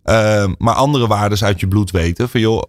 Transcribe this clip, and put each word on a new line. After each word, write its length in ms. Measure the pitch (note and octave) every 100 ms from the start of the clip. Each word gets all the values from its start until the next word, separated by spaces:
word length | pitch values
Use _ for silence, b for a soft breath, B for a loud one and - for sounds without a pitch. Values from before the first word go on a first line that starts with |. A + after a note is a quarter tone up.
ehm, 500 | - A2+ G#2+ G#2+ G2+ -
maar 160 | A2+
andere 320 | - C#3 C#3+ A#2
waardes 380 | G#2 G#2 G2+
uit 160 | G2 G2
je 80 | G2
bloed 220 | G2+ G#2
weten. 380 | F#2 E2 F2 B2
Van, 120 | A#2+
joh, 220 | A2 A2+